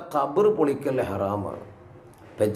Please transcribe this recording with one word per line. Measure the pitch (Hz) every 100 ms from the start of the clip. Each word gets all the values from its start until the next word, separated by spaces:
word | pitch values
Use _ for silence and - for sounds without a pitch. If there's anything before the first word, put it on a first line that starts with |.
| -
ഖബർ | 147 143 156 214 -
പൊളിക്കൽ | 147 123 143 131 110
ഹറാമാണ്. | 98 98 104 87 - - - - - - - -
ഇപ്പം | - 107